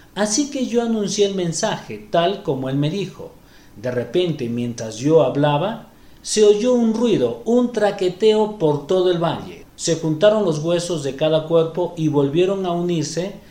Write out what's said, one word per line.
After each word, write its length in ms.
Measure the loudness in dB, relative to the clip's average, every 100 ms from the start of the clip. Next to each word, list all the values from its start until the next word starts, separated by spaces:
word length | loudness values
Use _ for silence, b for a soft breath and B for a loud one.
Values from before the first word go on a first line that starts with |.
| B
"Así 360 | -4 -2 -2 -2
que 160 | -4 -2
yo 160 | -2
anuncié 440 | 0 0 -2 0 0
el 80 |
mensaje 720 | 0 -4 -2 -4 -4 -8 -14 -4
tal 320 | 0 0 -2
como 260 | -4 -4 -2
él 80 | -2
me 140 | -2
dijo. 400 | -2 -6 -10 -18 -20 B B B B
De 120 | -6
repente, 560 | -4 -2 0 0 -2 -4
mientras 500 | -4 -4 -6 -8 -4
yo 240 | 4 6
hablaba, 680 | 4 2 2 2 -2 -6 -14 B B B
se 220 | -4 4
oyó 300 | 6 6 4
un 180 | 2 2
ruido, 480 | 2 2 2 0 -2
un 280 | 0 2 2
traqueteo 840 | 0 0 0 -2 2 4 4 0 0
por 280 | 0 0 0
todo 240 | 2 2
el 120 | 2
valle. 420 | 0 -4 -8 -16 -20 -8
Se 180 | -4
juntaron 500 | -2 -2 2 4 4
los 140 | 2 -2
huesos 460 | 0 -2 -2 -4
de 100 | -4
cada 320 | -2 0 0 2
cuerpo 480 | 2 2 -2 -4 -2
y 120 | 0
volvieron 580 | 2 2 2 0 0 -2
a 60 |
unirse 640 | -2 -2 -2 -4 -4 -6 -8 B